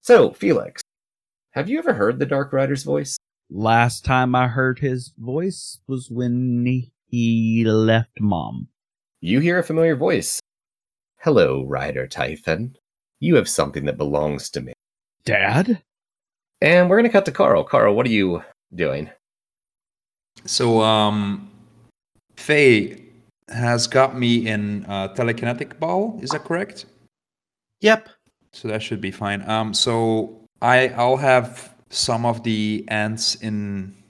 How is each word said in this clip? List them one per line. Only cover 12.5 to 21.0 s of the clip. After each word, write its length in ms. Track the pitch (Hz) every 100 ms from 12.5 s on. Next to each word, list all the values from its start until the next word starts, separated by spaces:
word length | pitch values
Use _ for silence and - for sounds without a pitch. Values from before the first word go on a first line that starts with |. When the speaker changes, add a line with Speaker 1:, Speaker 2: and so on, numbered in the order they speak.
| 82 123 - _ _ _ _
Speaker 1:
You 160 | 156 151
have 140 | 92
something 360 | - 71 71 71
that 120 | 71
belongs 520 | 73 71 76 71 -
to 100 | 73
me." 120 | 62 62 _ _ _ _
Speaker 2:
Dad? 580 | - 104 98 123 202 214 _ _ _ _ _ _ _ _
Speaker 1:
And 280 | 151 175 180
we're 80 | 202
gonna 120 | 233
cut 160 | 208 196
to 60 |
Carl. 320 | 135 - -
Carl, 320 | - 131 107 104
what 100 | 123
are 60 |
you 320 | 107 95 87 - _ _ 87
doing? 340 | 78 69 76 _ _ _ _ _ _ _ _ _ _ _ _ _ -
Speaker 3:
So, 360 | - 123 110
um, 680 | 110 110